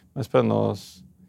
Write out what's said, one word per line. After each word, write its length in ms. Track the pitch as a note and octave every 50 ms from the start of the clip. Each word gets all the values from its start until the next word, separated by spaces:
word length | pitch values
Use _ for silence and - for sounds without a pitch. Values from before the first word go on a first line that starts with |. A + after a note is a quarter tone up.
| _ _ -
mas 120 | C3+ A2
para 160 | - - C3
nós, 640 | A#2 A2 G#2+ G#2+ G#2+ G#2+ G#2+ - - - - - - - - _ -